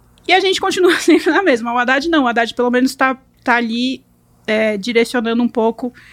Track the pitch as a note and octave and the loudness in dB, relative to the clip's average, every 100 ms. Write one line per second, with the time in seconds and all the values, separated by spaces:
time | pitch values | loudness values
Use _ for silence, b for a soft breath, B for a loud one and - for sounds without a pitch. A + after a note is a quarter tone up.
0 | _ _ - F#4 F#4+ F#4+ F#4+ G4 F4+ D#4+ | _ _ 0 2 2 0 -2 0 2 2
1 | - D#4 - D#4+ F#4+ A#3+ A#3 A#3+ B3 C4+ | 2 2 2 0 2 0 -2 -2 0 0
2 | E4 D#4+ B3 A#3 A3+ - B3 B3 C4 - | 0 0 2 0 -2 -2 -2 0 0 0
3 | C4 B3+ _ _ - A#3+ A#3 A#3 B3+ B3+ | -2 -2 _ _ -2 0 0 -2 -4 -6
4 | _ _ _ _ - G#3+ A3 G#3 G#3 A3+ | _ _ _ _ -4 -2 0 -2 -2 0
5 | A#3+ B3+ A#3 A#3 A#3 - A3+ A3+ B3 B | 0 -2 -2 0 0 0 -2 -2 -8 B
6 | B | B